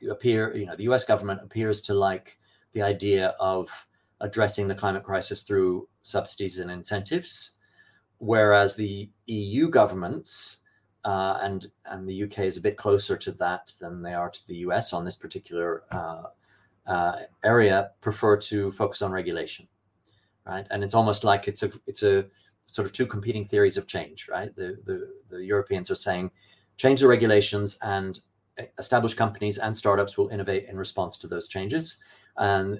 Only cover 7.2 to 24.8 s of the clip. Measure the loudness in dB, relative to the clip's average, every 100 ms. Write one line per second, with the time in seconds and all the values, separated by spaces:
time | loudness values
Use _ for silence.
7.2 | -2 -4 -6 -10 _ _ _ _ _ _
8.2 | 0 4 8 8 6 0 -6 -6 -10 _
9.2 | -8 -6 -2 0 4 6 4 2 -6 -6
10.2 | -6 -4 -4 -6 _ _ _ _ -4 0
11.2 | 0 -2 -2 -4 -10 _ -14 -10 -8 -6
12.2 | -6 -2 -2 0 -2 0 2 2 2 -4
13.2 | -4 -2 -2 -2 -8 -16 -12 -10 -6 -6
14.2 | -6 -8 -14 -8 -2 0 0 -2 -6 -10
15.2 | -12 -14 -8 -4 -4 -4 -8 -8 -8 -10
16.2 | -14 -20 _ _ _ _ -4 0 0 -2
17.2 | -8 _ 4 6 6 4 0 _ -8 0
18.2 | 4 4 2 -2 -2 -2 -4 -2 -4 -4
19.2 | -4 -6 -6 -12 -18 _ _ _ _ _
20.2 | _ _ -12 -10 -6 -6 0 2 4 2
21.2 | 4 2 0 -4 -4 -6 -12 0 4 4
22.2 | 2 _ _ _ _ -6 -4 -2 -2 -2
23.2 | -4 -4 0 4 4 4 -4 -6 -8 -12
24.2 | -8 -8 -8 -8 -10 -8